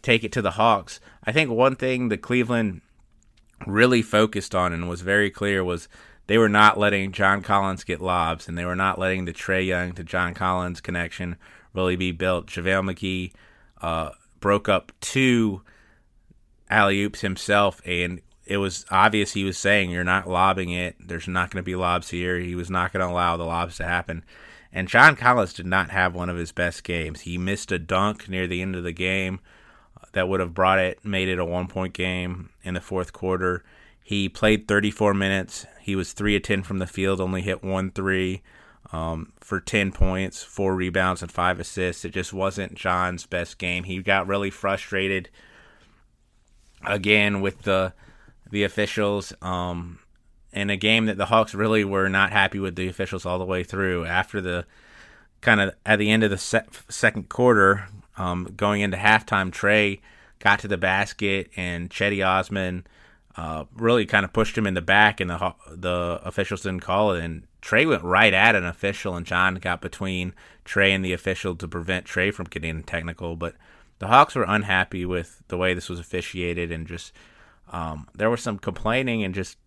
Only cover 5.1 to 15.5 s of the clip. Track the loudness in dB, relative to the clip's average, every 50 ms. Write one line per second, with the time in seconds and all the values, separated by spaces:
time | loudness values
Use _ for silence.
5.1 | 2 2 2 0 -2 -2 -2 0 0 0 0 -2 -4 -6 -8 -14 -20 -20 -20 -20
6.1 | -20 _ _ 2 4 6 6 6 8 8 8 8 8 6 2 2 2 2 -2 -4
7.1 | -2 2 4 4 4 2 0 0 0 2 2 0 -4 -6 -6 -6 -6 -4 -2 -2
8.1 | 0 0 0 -2 -2 -6 -8 -10 -8 -6 -4 -4 -2 0 0 0 0 0 0 0
9.1 | 0 0 -4 -6 -8 -8 -4 -2 0 0 0 0 0 -2 -2 -4 -8 -12 -12 -6
10.1 | -2 -2 -2 -2 -4 -2 -2 0 0 0 -2 -4 -8 -10 -8 -6 -6 -4 -6 -6
11.1 | -8 -8 -8 -8 -8 -12 -16 -20 -20 -20 _ _ -4 -2 0 0 0 0 -2 -4
12.1 | -2 -2 0 0 0 -2 -4 -8 -10 -4 -2 0 0 2 0 -2 -6 -4 -6 -4
13.1 | -4 -4 -6 -10 -14 _ -20 _ _ _ _ _ _ _ -6 -4 -4 -4 -4 -6
14.1 | -10 _ _ _ _ _ 0 2 2 2 2 0 0 0 0 -6 -18 _ -12 -4
15.1 | 0 2 4 4 4 4 2 0